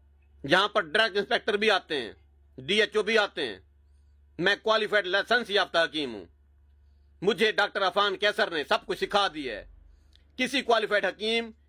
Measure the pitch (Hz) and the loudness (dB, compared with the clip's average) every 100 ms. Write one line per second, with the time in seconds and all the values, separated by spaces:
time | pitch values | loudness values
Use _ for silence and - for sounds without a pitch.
0 | _ _ _ _ 139 175 202 214 165 165 | _ _ _ _ 0 2 2 0 0 0
1 | 226 190 - 233 - 208 214 190 - 151 | 2 0 -2 -2 -2 0 2 2 0 -6
2 | 110 87 _ _ _ - 131 208 208 208 | -6 -12 _ _ _ -12 -2 0 2 0
3 | 202 220 196 - 131 95 - _ _ _ | 2 2 0 -2 -6 -8 -16 _ _ _
4 | _ _ _ - 180 196 214 220 214 208 | _ _ _ -4 -2 0 0 0 2 -2
5 | 180 196 185 233 214 202 175 170 165 156 | 0 -2 0 0 0 -2 0 0 0 -2
6 | 139 107 85 _ _ _ _ _ _ _ | -6 -8 -14 _ _ _ _ _ _ _
7 | _ _ 185 220 220 202 208 208 190 202 | _ _ -2 2 2 2 0 0 0 2
8 | 202 185 202 202 196 165 135 - - 185 | 0 2 0 0 0 -2 0 0 0 -6
9 | 190 202 196 156 135 104 - - - - | 0 0 0 -2 -8 -10 -12 -20 -20 -20
10 | _ _ _ - 254 269 226 226 208 202 | _ _ _ -4 -2 0 2 2 2 0
11 | 190 175 214 233 233 - | 0 -2 -2 -2 -4 -12